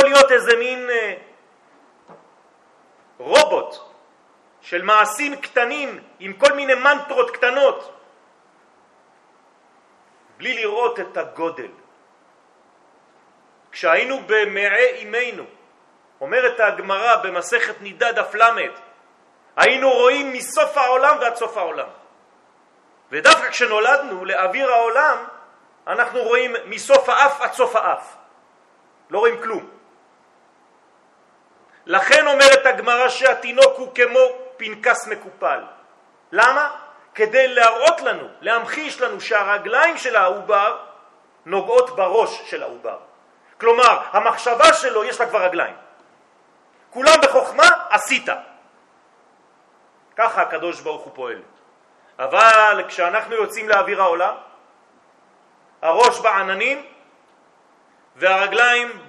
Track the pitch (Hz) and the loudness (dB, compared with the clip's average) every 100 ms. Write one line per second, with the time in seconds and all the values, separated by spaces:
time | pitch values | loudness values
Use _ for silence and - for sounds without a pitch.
0 | 277 277 269 247 233 233 247 254 247 233 | 8 6 6 4 4 0 0 -6 -4 -4
1 | 208 185 - _ _ _ _ _ _ _ | -4 -10 -18 _ _ _ _ _ _ _
2 | _ - _ _ _ _ _ _ _ _ | _ -20 _ _ _ _ _ _ _ _
3 | _ _ 127 247 302 156 - - - _ | _ _ 2 4 4 0 -6 -14 -20 _
4 | _ _ _ _ _ _ - 175 190 214 | _ _ _ _ _ _ -10 -6 2 2
5 | 208 - 294 277 - 254 240 294 269 190 | 2 -2 -8 -8 -6 -4 -4 -6 -10 -12
6 | - _ 190 190 277 285 269 254 277 294 | -20 _ -18 0 0 0 -2 0 2 0
7 | - 254 240 - 247 262 277 - - - | -2 -2 -2 -2 -2 2 0 0 -10 -20
8 | _ _ _ _ _ _ _ _ _ _ | _ _ _ _ _ _ _ _ _ _
9 | _ _ _ _ _ _ _ _ _ _ | _ _ _ _ _ _ _ _ _ _
10 | _ _ _ _ 240 233 220 214 240 220 | _ _ _ _ -10 -6 -4 -2 -4 -4
11 | 180 180 156 - 165 160 107 - _ _ | -8 -8 -10 -8 -8 -8 -14 -18 _ _
12 | _ _ _ _ _ _ _ _ _ _ | _ _ _ _ _ _ _ _ _ _
13 | _ _ _ _ _ _ _ - 175 175 | _ _ _ _ _ _ _ -6 0 0
14 | 247 269 185 214 202 196 202 208 247 247 | 0 -6 -2 0 0 -2 -2 2 2 0
15 | 208 226 247 190 120 - _ _ _ _ | -8 -6 -6 -8 -16 -20 _ _ _ _
16 | _ _ 139 233 247 240 208 185 190 196 | _ _ -4 0 0 2 0 -2 -4 -2
17 | 233 220 190 180 170 233 226 208 202 170 | 2 0 0 -8 -4 -4 -4 -8 -16 -4
18 | 240 220 190 208 233 220 135 - - _ | -2 -2 -4 2 2 2 -6 -10 -20 _
19 | _ _ _ _ _ - 190 262 262 240 | _ _ _ _ _ 0 2 2 2 4
20 | 247 285 277 254 - 302 294 285 247 262 | 2 2 -4 -10 -6 -2 -2 0 0 2
21 | 277 302 240 233 226 214 165 147 131 - | 2 2 0 -4 -8 -6 -8 -8 -12 -16
22 | _ _ _ _ _ _ _ _ _ _ | _ _ _ _ _ _ _ _ _ _
23 | _ 240 - 320 247 - 240 214 233 277 | _ 0 4 4 2 -2 0 2 2 2
24 | 247 185 190 190 185 240 262 233 233 247 | 0 -8 -6 -2 -2 -2 0 2 2 2
25 | 302 233 - - - _ _ _ - 196 | 0 0 -6 -20 -20 _ _ _ -8 -4
26 | 240 247 233 247 254 233 180 214 - 269 | -2 -4 -2 -2 -2 -6 -10 -14 2 2
27 | 254 240 277 - 247 - 233 220 180 - | 4 2 2 0 -6 -2 -2 0 -2 -4
28 | - - _ _ _ _ _ _ _ _ | -8 -20 _ _ _ _ _ _ _ _
29 | _ 180 233 233 - 175 - - _ _ | _ -2 0 -2 -6 -8 -10 -20 _ _
30 | _ _ _ _ _ _ _ _ _ _ | _ _ _ _ _ _ _ _ _ _
31 | _ _ _ _ _ _ _ _ - 285 | _ _ _ _ _ _ _ _ -4 -2
32 | - 285 294 277 277 269 254 202 220 240 | 4 4 4 6 8 8 4 0 -2 0
33 | 247 - 269 - 240 240 269 - 254 - | 0 2 0 0 -4 -2 -2 -4 -10 -2
34 | 240 254 254 - - - 220 214 247 233 | 0 2 0 0 -14 -16 -14 -6 -4 -4
35 | 220 208 190 - 170 135 - - _ _ | -4 -12 -14 -8 -6 -6 -8 -20 _ _
36 | _ _ _ 180 240 277 294 - - - | _ _ _ 0 2 2 -2 -6 -18 -20
37 | _ - 214 247 262 247 226 233 302 330 | _ -4 0 2 2 4 2 4 2 2
38 | 262 185 135 - 180 226 - 302 302 - | -2 -6 -10 -10 -4 -4 -4 -8 -10 -6
39 | 208 202 - 214 196 202 202 247 330 330 | -6 -6 -4 -2 0 -2 -2 2 2 0
40 | 247 220 185 202 202 202 214 233 - - | -2 2 2 0 0 0 0 -4 -12 -20
41 | _ _ _ _ 160 190 190 247 247 - | _ _ _ _ -6 -6 2 2 2 0
42 | 185 214 196 - - 160 131 123 113 - | 0 2 0 -4 -12 -10 -10 -10 -12 -12
43 | - _ _ _ _ _ 226 233 240 - | -16 _ _ _ _ _ 2 6 6 4
44 | - 196 233 233 240 240 320 - 262 220 | 0 -2 -2 -2 -4 4 4 4 0 -4
45 | 226 240 233 220 180 151 113 90 - _ | -4 -4 -4 0 -2 -2 -6 -8 -20 _
46 | _ _ _ _ _ _ _ _ _ 240 | _ _ _ _ _ _ _ _ _ -2
47 | 277 320 269 262 - 262 339 339 - 202 | 4 4 4 2 0 4 6 6 0 -2
48 | - 262 156 98 - - _ _ _ _ | -2 -4 -4 -8 -10 -20 _ _ _ _
49 | _ _ _ _ _ _ _ _ _ _ | _ _ _ _ _ _ _ _ _ _
50 | _ - 170 190 170 165 170 160 156 151 | _ -2 -2 0 -4 -4 -8 -8 -10 -12
51 | 143 131 123 107 - _ _ _ _ _ | -14 -12 -12 -12 -16 _ _ _ _ _
52 | _ - 131 180 226 220 214 190 180 - | _ -10 -2 4 6 6 6 2 -4 -4
53 | 175 208 220 226 208 214 220 202 185 196 | -2 -2 -4 -4 -4 -6 0 0 0 0
54 | 190 170 190 226 - _ _ _ _ _ | 0 0 -2 -4 -14 _ _ _ _ _
55 | _ _ _ _ _ _ _ _ 160 180 | _ _ _ _ _ _ _ _ -2 4
56 | 240 240 220 196 185 190 240 277 - - | 4 2 0 0 -2 -4 -4 -6 -10 -20
57 | _ _ _ _ _ _ _ _ _ _ | _ _ _ _ _ _ _ _ _ _
58 | _ _ 185 190 196 208 240 240 240 214 | _ _ 0 2 0 2 2 2 -2 -10